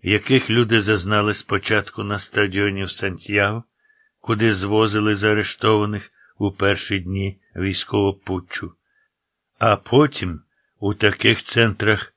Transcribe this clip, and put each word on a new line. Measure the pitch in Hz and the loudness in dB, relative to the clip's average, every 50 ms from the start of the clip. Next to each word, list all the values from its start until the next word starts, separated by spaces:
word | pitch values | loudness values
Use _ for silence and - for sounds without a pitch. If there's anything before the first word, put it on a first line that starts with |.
| - | 0
яких | 90 107 104 - - 131 127 - - | 0 0 0 2 2 2 2 2 2
люди | 107 120 120 107 117 110 | 0 0 2 2 2 2
зазнали | 101 101 110 98 87 101 107 104 104 107 101 | 2 2 0 0 0 0 0 0 0 0 -2
спочатку | - - - 101 98 - - 110 104 98 - - - 104 | -4 -4 -4 -4 -4 -2 0 -2 -2 -2 -4 -10 -8 -6
на | 101 104 98 | -6 -4 -6
стадіоні | - - - 120 107 101 90 98 101 101 98 98 98 | -6 -4 0 -2 -2 0 0 -2 -2 -2 -2 -4 -6
в | 92 | -6
Сантьяго, | - - - 98 95 - - - 101 104 101 101 107 113 113 _ _ _ _ _ _ _ _ _ _ _ | -6 -4 -4 -6 -8 -8 -8 -4 -2 0 0 0 -2 -6 -10 _ _ _ _ _ _ _ _ _ _ _
куди | - - 117 104 113 113 104 | -4 -4 0 2 2 2 2
звозили | 92 95 98 107 110 110 107 101 107 104 107 104 | 2 0 2 2 2 2 2 2 0 0 0 0
заарештованих | 95 101 107 107 107 101 - - _ - 110 110 104 104 104 104 98 - - _ _ _ _ _ | 0 0 0 2 0 -2 -4 -6 _ 0 2 2 2 0 -2 -4 -8 -10 -14 _ _ _ _ _
у | _ 101 98 | _ -4 -4
перші | 95 - 101 98 101 98 - - 104 98 | -2 0 0 2 2 0 -2 -4 -6 -6
дні | 87 90 95 98 95 98 95 _ _ _ _ | -4 -4 -4 -4 -4 -4 -6 _ _ _ _
військового | - 92 98 95 - - - - 107 101 98 95 | -4 -4 -2 -2 -4 -6 -2 0 2 2 2 0
путчу, | _ _ - 95 92 90 _ - - - 82 _ _ _ _ _ _ _ _ _ _ _ _ _ _ _ _ _ _ | _ _ -6 -6 -6 -6 _ -12 -10 -10 -12 _ _ _ _ _ _ _ _ _ _ _ _ _ _ _ _ _ _
а | 110 110 104 | 2 2 2
потім | 98 _ - 117 135 151 143 - - - 90 80 73 _ _ _ _ _ _ _ _ | 0 _ 2 4 4 4 4 0 -6 -6 -6 -6 -8 _ _ _ _ _ _ _ _
у | 101 101 104 | -4 -4 -2
таких | - 110 104 95 - - 110 113 - - | 2 0 0 0 2 2 2 2 2 -4
центрах | - - 127 117 110 104 - 104 107 107 101 - - _ | -2 2 2 2 2 2 0 0 0 0 0 -2 -12 _